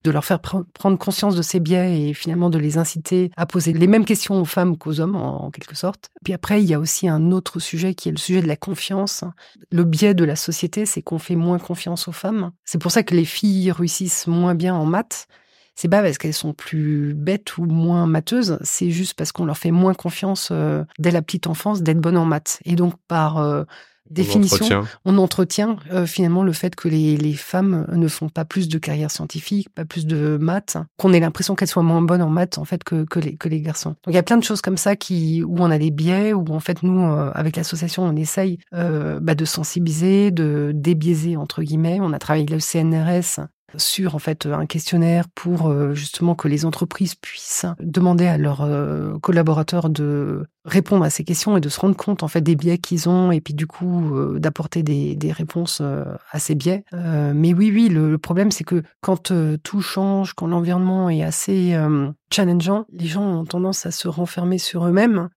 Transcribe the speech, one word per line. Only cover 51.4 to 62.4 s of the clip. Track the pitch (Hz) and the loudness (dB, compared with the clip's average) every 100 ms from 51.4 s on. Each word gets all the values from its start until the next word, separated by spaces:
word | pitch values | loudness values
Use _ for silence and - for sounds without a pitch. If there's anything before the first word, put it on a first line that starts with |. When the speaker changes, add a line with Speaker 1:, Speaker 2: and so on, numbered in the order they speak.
| - 202 | 2 2
Speaker 1:
et | |
de | 147 | 0
se | - | 0
rendre | 190 185 | 0 0
compte, | - 196 | 0 -2
en | 156 | -2
fait, | 170 | 0
des | 156 151 | 2 2
biais | 170 170 | 2 0
qu'ils | - 175 175 | 0 -2 2
ont | 180 180 | 4 4
et | 160 | 2
puis, | 160 | 0
du | 147 160 | -6 -6
coup, | - 180 175 156 135 | -4 -2 0 0 0
euh, | 143 147 | -2 0
d'apporter | 156 - 151 170 | -2 -2 -4 -2
des, | 151 143 143 147 | 0 0 0 -2
des | 156 | -2
réponses, | 156 156 170 170 - | -4 -4 -4 -4 -4
euh, | 143 143 143 - - | -4 -4 -6 -10 -10
à | 151 | -8
ces | - 151 | -2 0
biais. | 139 196 - | 0 -2 -4
Euh, | 175 165 156 143 | -8 -2 0 0
mais | 147 165 | 2 4
oui, | 180 214 | 4 4
oui, | 208 226 | 4 4
le, | 160 156 | 4 2
le | 156 | 0
problème, | - 180 202 | 0 2 2
c'est | - 165 | 0 -2
que | 175 151 _ | -2 -2 _
quand, | - 185 - | -2 -2 0
euh, | 180 156 156 | 0 2 -2
tout | - 202 | -4 -4
change, | - 190 196 196 185 | -2 -2 0 0 -2
quand | - 165 | -4 -2
l'environnement | 175 170 180 185 185 180 | 0 0 2 2 2 2
est | 160 | 0
assez, | 160 - - 190 180 | 0 -4 0 2 2
euh, | 165 151 147 139 151 _ | 2 2 2 0 -6 _
challengeant, | - | 0